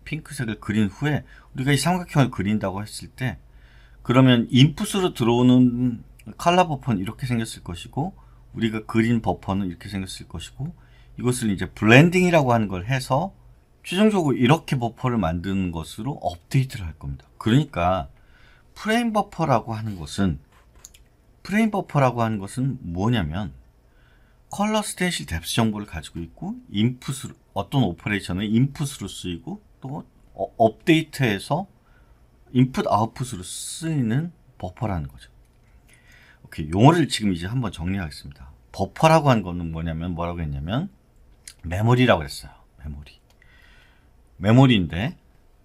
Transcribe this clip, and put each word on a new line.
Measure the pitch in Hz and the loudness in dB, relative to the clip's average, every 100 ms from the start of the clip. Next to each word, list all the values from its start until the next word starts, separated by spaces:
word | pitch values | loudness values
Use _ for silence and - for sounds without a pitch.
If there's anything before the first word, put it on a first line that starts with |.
핑크색을 | - 156 - 139 113 104 | -12 -10 -10 -8 -6 -6
그린 | - 107 104 | -4 0 0
후에 | - 147 143 - - - | -2 -4 -4 -6 -20 -18
우리가 | 135 131 | -6 0
이 | 139 | 0
삼각형을 | 170 180 175 151 127 | 2 -2 -2 0 0
그린다고 | - 95 107 98 95 | 0 -2 -2 -2 -6
했을 | 107 - 85 | -10 -12 -16
때 | - 131 90 - - - - - - | -8 -8 -8 -16 -20 -20 -20 -20 -14
그러면 | - 123 131 120 110 | 2 6 6 6 4
인풋으로 | 123 147 151 208 202 180 | 6 6 4 -4 0 -2
들어오는 | - 113 120 123 127 127 120 127 113 - - - - | 0 2 4 6 8 6 4 -2 -4 -12 -20 -20 -4
컬러 | 175 180 175 | 2 4 2
버퍼는 | 139 131 107 | 0 -2 -2
이렇게 | 98 - 127 | -2 -8 -4
생겼을 | 120 113 - | -4 -4 -10
것이고 | - 87 - - 175 - - - - | -12 -14 -10 -6 -6 -6 -20 -20 -16
우리가 | - 113 110 | -4 -2 -2
그린 | 110 113 113 117 | -4 0 2 2
버퍼는 | 101 87 - 98 95 | 0 -4 -2 -2 -2
이렇게 | 85 104 | -8 -10
생겼을 | 98 92 - - | -8 -8 -12 -14
것이고 | 87 - - 143 - - - - - | -14 -14 -12 -12 -12 -20 -20 -20 -6
이것을 | 120 123 113 | -2 -2 -2
이제 | 92 92 | -2 -4
블렌딩이라고 | - 107 123 170 180 180 170 131 | 0 8 10 8 6 4 4 4
하는 | 117 104 | 2 0
걸 | 95 | -4
해서 | 98 131 127 131 196 - - - _ _ | -4 -4 0 -2 -2 -8 -20 -20 _ _
최종적으로 | - 180 214 208 151 117 | -8 2 4 4 2 4
이렇게 | 123 160 - 139 | 4 4 2 -4
버퍼를 | 117 - 131 120 | -4 -4 -2 0
만드는 | 82 87 92 98 92 | 0 -2 -4 -2 -2
것으로 | 82 78 - 120 151 | -4 -10 -10 -8 -6
업데이트를 | 87 87 - 135 131 - | -8 -8 -4 -2 -2 -6
할 | 87 73 | -12 -10
겁니다. | 71 67 - - | -12 -12 -14 -8
그러니까 | 110 123 151 90 87 92 76 - _ - - _ _ | 2 2 2 -2 0 0 -4 -14 _ -20 -20 _ _
프레임 | - 208 226 233 | -12 -2 0 0
버퍼라고 | 214 202 - 156 117 110 | -2 -2 -2 0 0 0
하는 | 110 110 95 | -8 -8 -8
것은, | 73 - 98 73 - _ _ - - _ _ _ _ _ | -10 -2 0 -2 -8 _ _ -20 -20 _ _ _ _ _
프레임 | - 202 226 | -4 0 0
버퍼라고 | 202 - 147 131 120 | 0 -2 2 2 2
하는 | 113 110 | -2 -2
것은 | 98 - 135 120 | -6 -4 -4 -4
뭐냐면 | 87 85 107 120 78 80 95 65 - _ _ _ _ _ _ _ - | -8 -2 0 0 -2 -4 -8 -12 -20 _ _ _ _ _ _ _ -14
컬러 | - 208 214 | -4 -2 -2
스텐실 | 208 - 180 170 | -2 -4 -4 -4
뎁스 | 147 85 - | -6 -8 -4
정보를 | - 113 104 104 | -2 0 -2 -8
가지고 | 80 73 82 | -12 -12 -12
있고 | 85 - 175 247 - | -12 -10 -10 -10 -8
인풋으로, | 101 113 127 - - 98 - _ | 0 0 0 -8 -10 -10 -16 _
어떤 | - 98 143 | -8 -4 0
오퍼레이션을 | 104 85 - 101 - 90 107 | 0 -2 -4 -4 -4 -6 0
인풋으로 | 113 139 143 143 - 98 | 2 2 0 -8 -8 -12
쓰이고 | - 90 85 - 208 _ _ | -10 -10 -10 -10 -14 _ _
또 | 131 156 - _ _ | -12 -12 -14 _ _
어, | - 95 - | -10 -8 2
업데이트해서 | 113 - - 160 160 - 127 98 - 147 196 _ _ _ _ _ _ _ _ | 0 2 2 2 2 -2 0 0 -2 -4 -4 _ _ _ _ _ _ _ _
인풋 | 127 127 165 - | 2 2 2 0
아웃풋으로 | 101 110 - 131 90 | 0 0 -4 -8 -8
쓰이는 | 92 - - - 160 156 117 123 175 - _ - | -12 -12 -12 -8 -4 -2 0 0 -2 -10 _ -12
버퍼라는 | 92 - 110 90 69 | -12 -6 -6 -4 -6
거죠. | - - _ _ _ _ _ _ _ _ - _ _ | -12 -20 _ _ _ _ _ _ _ _ -20 _ _
오케이, | - - 76 | -18 -10 -4
용어를 | 90 127 175 135 | 6 6 6 2
지금 | - 107 | 0 -2
이제 | 87 87 | -2 -4
한번 | 127 110 | -6 -6
정리하겠습니다. | - 85 98 82 - 71 - - - _ | -6 -6 -6 -6 -12 -18 -20 -20 -20 _
버퍼라고 | - 98 - 160 160 147 | -8 -8 0 4 4 4
하는 | 117 | 2
거는 | 90 87 85 | 0 -6 -6
뭐냐면, | 82 82 80 87 | -6 -6 -4 -6
뭐라고 | 85 85 87 | -4 -6 -4
했냐면 | 80 69 76 117 196 _ _ _ _ _ - - | -6 -6 -4 -4 -6 _ _ _ _ _ -20 -14
메모리라고 | 82 90 113 123 123 95 | -8 -2 2 4 4 4
했어요. | 71 - - - _ _ | 0 -12 -18 -20 _ _
메모리. | 71 73 73 _ _ _ _ _ - - _ _ _ _ _ - | -14 -14 -16 _ _ _ _ _ -20 -20 _ _ _ _ _ -4
메모리인데 | 92 120 135 110 82 78 127 180 _ _ _ _ | 4 8 8 6 2 -4 -6 -8 _ _ _ _